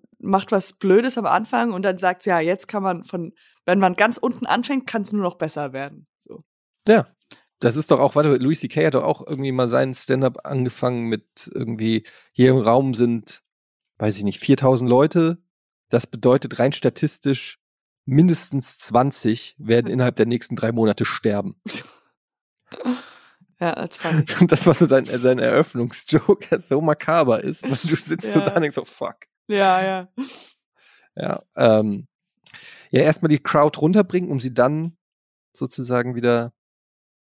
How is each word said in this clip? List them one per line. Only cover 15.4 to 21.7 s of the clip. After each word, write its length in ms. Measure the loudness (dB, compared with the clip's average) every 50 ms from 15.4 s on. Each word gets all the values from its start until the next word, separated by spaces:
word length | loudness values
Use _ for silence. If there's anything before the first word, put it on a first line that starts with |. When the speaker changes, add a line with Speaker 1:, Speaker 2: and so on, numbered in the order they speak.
| _ _ _ _ _ _ _ _ _ -2
Speaker 2:
Das 180 | -2 -2 -2 _
bedeutet 500 | -12 0 4 4 4 4 4 0 2 2
rein 120 | 0 0
statistisch, 880 | 0 0 -2 -2 0 0 -4 -4 -4 -4 -2 -2 -2 -2 -4 -14 -18 _ _ _ _ _ _ _ _ _ _
mindestens 720 | 2 4 4 6 6 4 0 -4 -6 -6 -6 -6 -6 -10 -10
zwanzig 760 | -8 0 2 2 2 2 -2 -2 -2 -2 -2 -2 -6 -16 _ -14
werden 300 | -2 2 2 2 2 0
innerhalb 260 | -2 0 0 0 2
der 100 | 2 0
nächsten 300 | 0 0 -4 -4 -8 -6
drei 160 | -4 -4 -2
Monate 320 | 0 2 2 0 2 0 -4
sterben." 560 | -4 -4 -2 -2 -2 -2 -2 -6 -8 -12 _ _
Speaker 1:
<laughs> 40 | -12